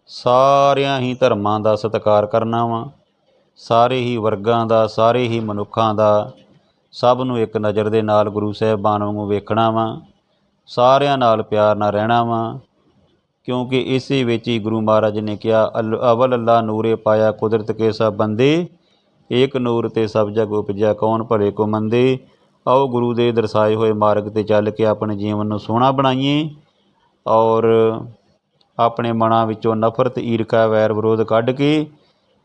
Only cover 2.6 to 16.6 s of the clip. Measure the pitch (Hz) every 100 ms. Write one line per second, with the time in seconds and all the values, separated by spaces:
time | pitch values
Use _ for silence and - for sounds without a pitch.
2.6 | 117 113 135 - _ _ _ _ _ _
3.6 | - 117 120 127 120 120 107 104 104 117
4.6 | 113 113 107 - 113 123 123 117 110 104
5.6 | 104 - 113 104 107 104 123 - _ _
6.6 | _ _ _ - 120 123 131 123 107 110
7.6 | 107 104 104 110 107 107 104 104 107 104
8.6 | 110 107 107 104 104 104 101 101 98 110
9.6 | 113 113 113 135 - _ _ _ _ _
10.6 | _ - 123 135 143 135 120 110 104 107
11.6 | 107 104 104 104 110 120 117 113 113 131
12.6 | - _ _ _ _ _ _ _ - 127
13.6 | 123 127 107 131 - 139 120 113 - 117
14.6 | 104 110 110 107 107 104 107 104 110 110
15.6 | 107 - 110 110 127 117 131 123 113 117